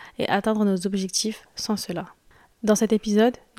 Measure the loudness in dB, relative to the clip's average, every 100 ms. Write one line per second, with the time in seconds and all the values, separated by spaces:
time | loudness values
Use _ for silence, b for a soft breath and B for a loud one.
0 | B B -2 0 0 0 2 0 -2 -4
1 | -4 -4 -4 -6 -14 -8 -4 -4 -4 -8
2 | -10 -16 _ b b _ 0 2 2 0
3 | 2 4 4 2 _